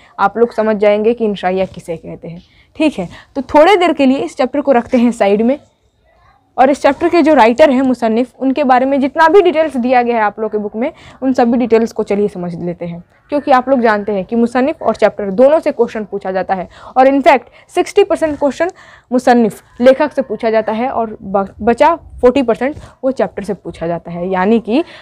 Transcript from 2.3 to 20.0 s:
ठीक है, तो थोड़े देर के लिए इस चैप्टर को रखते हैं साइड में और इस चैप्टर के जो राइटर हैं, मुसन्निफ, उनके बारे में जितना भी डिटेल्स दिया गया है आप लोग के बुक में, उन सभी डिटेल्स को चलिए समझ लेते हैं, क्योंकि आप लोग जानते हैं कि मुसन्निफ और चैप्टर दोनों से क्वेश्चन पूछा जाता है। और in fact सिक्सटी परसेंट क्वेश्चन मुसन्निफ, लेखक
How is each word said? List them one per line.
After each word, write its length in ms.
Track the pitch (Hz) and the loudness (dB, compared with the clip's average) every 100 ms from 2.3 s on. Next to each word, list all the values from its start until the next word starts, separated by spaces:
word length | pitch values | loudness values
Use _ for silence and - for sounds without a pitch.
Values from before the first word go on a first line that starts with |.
| 170 - _ _ - | -18 -20 _ _ -4
ठीक 240 | 311 - | -2 -2
है, 100 | 170 - - - | -8 -14 -14 -12
तो 60 | |
थोड़े 320 | 262 302 311 359 | 0 4 6 4
देर 160 | 349 | 2
के 120 | 302 269 | 2 2
लिए 120 | 269 | 0
इस 180 | 330 - | -2 -4
चैप्टर 240 | 254 277 | -4 -2
को 100 | 285 | 0
रखते 260 | 254 233 254 | 0 0 0
हैं 140 | 240 | 0
साइड 280 | 233 202 208 | 0 0 2
में 180 | 226 294 _ _ _ _ _ _ _ _ _ - | 0 -2 _ _ _ _ _ _ _ _ _ 0
और 120 | 262 | 0
इस 120 | 285 | 2
चैप्टर 280 | 277 277 330 | 0 0 0
के 120 | 349 | 2
जो 120 | 294 | 4
राइटर 360 | 302 226 247 302 | 4 4 4 4
हैं, 120 | 254 | 4
मुसन्निफ, 520 | 269 254 226 220 254 - | 0 0 -2 -2 -4 -4
उनके 240 | 262 269 | -4 -2
बारे 220 | 277 254 262 | 2 2 2
में 140 | 277 | 0
जितना 280 | 269 302 320 | -2 2 4
भी 140 | 370 | 4
डिटेल्स 360 | 359 311 320 262 | 4 2 -2 -2
दिया 240 | 240 254 | 0 0
गया 140 | 240 233 | 0 0
है 80 | |
आप 160 | 208 214 | -2 -2
लोग 120 | 220 | -6
के 60 | 214 | -6
बुक 180 | 208 214 | -6 -6
में, 160 | 269 - - - | -8 -8 -18 -6
उन 100 | 262 | -2
सभी 240 | 262 240 240 | 0 2 0
डिटेल्स 340 | 240 226 226 | 2 0 0
को 120 | - | -4
चलिए 240 | 214 196 208 | -4 -2 -2
समझ 260 | 190 175 170 | -4 -10 -8
लेते 300 | 175 175 175 | -8 -8 -10
हैं, 180 | 170 - _ _ | -12 -18 _ _
क्योंकि 200 | 294 294 | -4 2
आप 180 | 254 247 | 2 2
लोग 120 | 269 | 0
जानते 300 | 226 208 202 | 2 0 -2
हैं 120 | 202 185 | -6 -4
कि 100 | 233 | -2
मुसन्निफ 460 | 233 254 269 320 | 0 0 -2 -2
और 140 | - 220 | -4 0
चैप्टर 340 | 202 - 202 | 0 0 -4
दोनों 280 | 190 262 320 | 2 4 4
से 120 | 254 | 0
क्वेश्चन 320 | - 233 226 208 | -2 -2 -4 -10
पूछा 260 | 202 196 | -8 -6
जाता 220 | 190 185 | -6 -4
है। 140 | 190 175 - - - | -6 -8 -16 -4 2
और 100 | 269 | 4
in 140 | 277 | 4
fact 280 | 294 269 - - _ | 4 2 0 -20 _
सिक्सटी 340 | - 349 - | -4 -2 0
परसेंट 340 | 403 320 311 285 | 0 0 -2 -2
क्वेश्चन 300 | 285 254 330 - - - - | -4 -2 -6 -6 -18 -20 -6
मुसन्निफ, 500 | 247 262 240 220 - - - | -2 2 2 2 -4 -14 0
लेखक 320 | 240 262 | 2 2